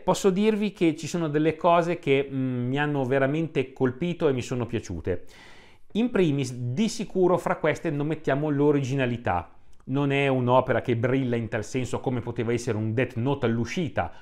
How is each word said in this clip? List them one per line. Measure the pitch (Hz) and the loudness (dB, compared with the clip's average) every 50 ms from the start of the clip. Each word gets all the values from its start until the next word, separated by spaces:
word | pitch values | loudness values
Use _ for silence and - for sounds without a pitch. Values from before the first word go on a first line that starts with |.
| - | 0
posso | - 180 - - 196 | 0 0 2 2 2
dirvi | 185 196 208 220 220 202 214 202 185 | 2 4 2 2 2 2 -2 -4 -2
che | - 180 165 151 | 2 2 2 2
ci | - - | 0 -4
sono | 143 - 175 165 156 | -6 -4 -2 -2 0
delle | 143 151 156 160 156 | 0 2 2 2 0
cose | - - 175 170 175 170 170 175 - | 2 4 4 4 6 4 2 -2 -2
che, | - 143 135 135 139 135 | 2 2 2 2 2 0
mm, | 135 135 131 127 127 123 120 123 | -2 -2 -2 -2 -2 -2 -2 -2
mi | 131 143 | 0 0
hanno | 147 147 147 139 135 | 0 0 0 0 0
veramente | 120 135 139 135 135 147 156 165 - - 147 127 - - | 2 2 2 2 2 2 0 -2 -2 -2 -2 -2 -2 -2
colpito | - 131 127 123 127 175 175 170 170 170 147 | 0 0 0 0 0 -2 -4 -2 0 2 2
e | 131 | 2
mi | 127 110 | 0 -2
sono | - 135 123 117 | -4 -4 -4 -4
piaciute. | - - 107 - - 95 82 - 101 90 - - - - - - - - - - - - - - - - | -2 -4 -6 -4 -4 -8 -6 -4 -4 -4 -4 -4 -10 -16 -20 -20 -20 -20 -20 -20 -20 -20 -20 -20 -6 -2
In | 196 240 247 | -2 -2 0
primis, | - 196 185 156 139 139 135 120 127 | 2 2 2 2 2 0 -2 -4 -4
di | 120 123 120 123 147 226 214 | -6 -6 -4 -2 0 0 -2
sicuro | - - 208 - - 185 185 170 175 - | -2 -4 -8 -6 0 2 4 4 4 2
fra | - - 175 | 0 -2 -4
queste | - - 156 143 - - 170 | 0 0 0 0 0 -2 -4
non | 147 143 143 | -2 -2 -2
mettiamo | 156 156 147 - - 135 143 151 156 | -2 -2 -2 -2 0 0 0 0 0
l'originalità. | 147 139 143 147 147 143 131 120 135 139 131 120 120 117 - 110 90 87 82 - - - - - - - - | 2 4 4 4 4 4 2 0 0 0 0 0 -2 -2 -2 0 0 -2 -2 -6 -12 -20 -20 -20 -20 -18 -10
Non | - 131 139 143 139 139 | -4 -2 0 0 2 2
è | 139 139 139 | 2 2 2
un'opera | 135 131 127 123 127 127 127 - 120 113 | 2 2 2 4 4 4 4 4 2 0
che | - - 120 | 2 0 0
brilla | 117 113 120 127 139 135 120 120 | 0 2 2 2 0 0 0 -2
in | 117 117 110 | -2 -2 -4
tal | - 113 104 | -4 -4 -6
senso | - - 127 123 104 - 110 | -4 -4 -4 -4 -2 -4 -4
come | - 139 127 120 | -2 -2 -2 -2
poteva | 110 120 117 - 117 113 120 | -4 -6 -4 -4 -2 0 -2
essere | 120 120 - 110 107 | -2 -2 -2 -2 -2
un | 110 110 110 | -2 -2 0
Death | 123 127 - - | 0 -2 -2 -2
Note | 117 117 135 143 139 - | -2 -2 0 0 0 0
all'uscita, | - - 120 117 - - 185 175 123 - - 87 85 - - | 0 0 0 -2 -2 -2 -4 -4 -2 -2 -2 -4 -4 -6 -12